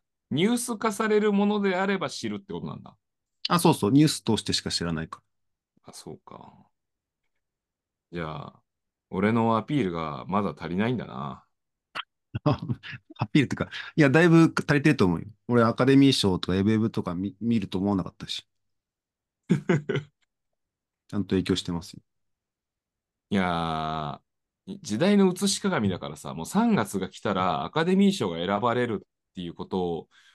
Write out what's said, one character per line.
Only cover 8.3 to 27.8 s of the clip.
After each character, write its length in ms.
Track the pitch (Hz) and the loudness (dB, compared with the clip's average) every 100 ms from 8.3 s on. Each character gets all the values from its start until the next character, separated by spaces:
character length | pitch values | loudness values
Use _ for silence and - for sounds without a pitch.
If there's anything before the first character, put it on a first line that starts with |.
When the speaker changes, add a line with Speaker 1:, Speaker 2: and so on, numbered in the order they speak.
| 76 - | -10 -14
Speaker 1:
あ、 120 | - _ _ _ _ - | -18 _ _ _ _ -10
俺 220 | 90 104 | -2 0
の 240 | 117 113 113 | 2 2 0
ア 80 | |
ピ 120 | 107 147 | 0 -2
ー 100 | 95 | -2
ル 60 | |
が 320 | 85 78 69 58 | -2 -6 -8 -4
ま 140 | 98 | -2
だ 120 | 98 76 | -2 -6
足 120 | 82 | -6
り 60 | 87 | -2
な 140 | 113 | -2
い 40 | |
ん 40 | 120 | -2
だ 80 | 71 | -8
な。 400 | 64 69 65 _ _ _ _ _ - - _ _ | -10 -10 -12 _ _ _ _ _ -16 -16 _ _
Speaker 2:
<laughs> 100 | - 151 131 160 - - - _ - | -4 0 0 -4 -10 -10 -16 _ -10
ア 100 | - | 0
ピ 120 | 156 | 2
ー 40 | |
ル 20 | 117 | 2
っ 20 | |
て 80 | - | -2
か、 140 | - - - - | -6 -8 -6 4
い 60 | |
や、 80 | 143 | 6
だ 140 | 147 | 6
い 60 | 175 | 8
ぶ 240 | 165 160 | 8 6
足 200 | - - | 4 0
り 80 | 147 | 4
て 80 | 151 | 4
る 80 | 127 | 4
と 80 | 95 | 2
思 100 | 82 | 2
う 60 | |
よ。 60 | 101 - - | -4 -14 0
俺、 160 | 120 | 2
ア 100 | 113 | 2
カ 120 | 113 131 | 4 6
デ 100 | 139 | 6
ミ 140 | 139 | 6
ー 20 | |
賞 280 | 127 101 90 | 4 2 0
と 120 | - | 0
か 60 | 92 | 0
エ 60 | |
ブ 80 | 98 | 2
エ 60 | 110 | 2
ブ 120 | 110 | 0
と 140 | - | -4
か 100 | 92 | -6
見-、 240 | 87 101 98 | -6 -6 -6
見 200 | 117 113 | -2 -2
る 80 | 92 | -2
と 100 | 95 | -2
思 120 | 101 | 0
わ 60 | 98 | 0
な 80 | |
か 60 | 90 | -4
っ 60 | - | -10
た 120 | - | -12
し。 180 | - - _ _ _ _ _ _ _ _ _ - | -12 -14 _ _ _ _ _ _ _ _ _ -4
Speaker 1:
<laughs> 0 | |
Speaker 2:
ち 60 | 151 - 160 - 143 - _ _ _ _ _ _ _ _ _ - | -2 0 -2 0 -6 -8 _ _ _ _ _ _ _ _ _ -10
ゃ 60 | 104 | -6
ん 40 | |
と 120 | 92 95 | -2 -2
影 80 | |
響 120 | 90 90 | 0 -2
し 80 | |
て 80 | - | -2
ま 100 | 85 | -8
す 100 | - | -8
よ。 80 | - _ _ _ _ _ _ _ _ _ _ _ _ - | -20 _ _ _ _ _ _ _ _ _ _ _ _ -4
Speaker 1:
い 60 | 101 | -2
や 880 | 90 85 82 78 78 78 76 - _ _ _ _ - | 0 0 -2 -4 -4 -6 -6 -10 _ _ _ _ -18
ー、 100 | - | -14
時 180 | - 107 | -6 0
代 180 | 180 208 | 2 4
の 120 | 190 | 4
写 180 | 180 202 | 2 -2
し 120 | - | -2
鏡 300 | - - 208 | -2 0 0
だ 100 | 87 | -2
か 80 | - | -8
ら 60 | 76 | -12
さ、 180 | 71 | -10
も 100 | 73 | -8
う 20 | 82 | -4
三 300 | 196 233 180 | 0 2 2
月 240 | 107 98 | 0 -4
が 100 | 92 | -6
来 100 | - | -6
た 140 | 113 | -4
ら 320 | 92 92 76 80 | 0 0 -2 -4
ア 40 | |
カ 160 | 151 | -2